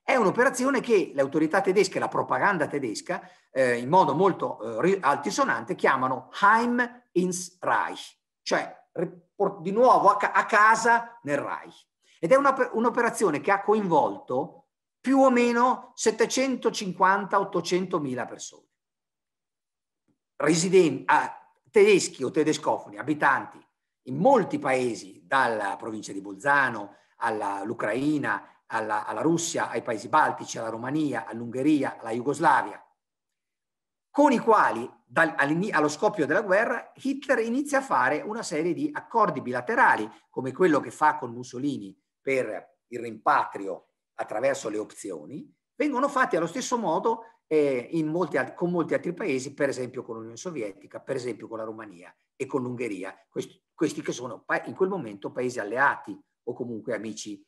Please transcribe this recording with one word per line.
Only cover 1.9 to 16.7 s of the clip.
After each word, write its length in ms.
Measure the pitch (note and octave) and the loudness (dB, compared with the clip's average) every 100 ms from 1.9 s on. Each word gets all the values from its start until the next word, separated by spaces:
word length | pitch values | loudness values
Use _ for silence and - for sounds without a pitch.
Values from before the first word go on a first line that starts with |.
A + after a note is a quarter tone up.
| - | 0
la 80 | A2+ | -2
propaganda 600 | C3+ - B2+ F3+ F#3 C3+ | -2 -2 0 0 0 -2
tedesca, 640 | D3 B2+ G2 - F3+ - _ _ | -4 -6 -8 -8 -8 -8 _ _
eh, 260 | C3 B2+ A#2+ | 0 2 2
in 120 | B2 | 4
modo 260 | F3+ E3+ | 4 4
molto, 460 | D#3 G3 D#3+ B2+ - | 4 2 2 -6 -6
eh, 200 | A2 A2+ | -8 0
ri-, 160 | E3 F#3+ | 2 2
altisonante, 760 | C#3 C#3 - D4 C4 A#2 A2 | 2 0 -2 0 0 -2 -4
chiamano 540 | F3 F#3+ C3+ B2+ B2 - - | 0 2 2 0 -2 -8 2
Heim 680 | G3+ A3+ A#3+ A#3+ A#3+ - _ | 6 6 4 0 -2 -6 _
ins 460 | F3 F3+ F3+ - _ | 0 0 -4 -10 _
Reich, 580 | C3+ A2+ E2 - - _ _ _ | 0 0 0 -8 -16 _ _ _
cioè 460 | - E3 - - _ | -2 -2 -2 -14 _
ripor-, 680 | - E3+ - _ - G3 - | -6 -6 -8 _ -2 -2 -2
di 120 | E3 | -4
nuovo 360 | G#3 B3+ G3+ G3 | 4 6 8 6
a 80 | |
ca-, 160 | G3+ G#3 | 6 2
a 140 | F#3+ | 0
casa 760 | F#3+ G#3+ G#3+ A3+ A#3+ A#3 - - | 2 6 6 6 4 2 0 -12
nel 140 | C#3+ C#3+ | -4 -4
Reich. 480 | A2 D#2 E2 - _ _ _ _ | -4 -10 -12 -20 _ _ _ _
Ed 80 | E3 | 4
è 40 | |
una, 340 | C4+ C#4 B3+ B3 | 4 4 2 -2
un'operazione 680 | A3 A#3 A#3 A#3 A3 G3+ D3 | 0 0 2 0 2 0 0
che 80 | - | 0
ha 140 | G3 | 0
coinvolto 1040 | G#3 G#3+ G3 D#3 A2 G2 - B2+ G#3+ - _ _ _ _ | 2 2 4 2 2 -4 -6 -4 -4 -12 _ _ _ _
più 180 | B3 C4+ | 2 6
o 140 | C4+ | 6
meno 600 | A#3+ A#3+ A#3 B3+ A3+ - | 6 2 4 2 0 -8
settecentocinquanta, 1400 | - A3+ G#3+ A3 - C4+ B3 A3+ | -2 -2 2 0 2 0 0 -2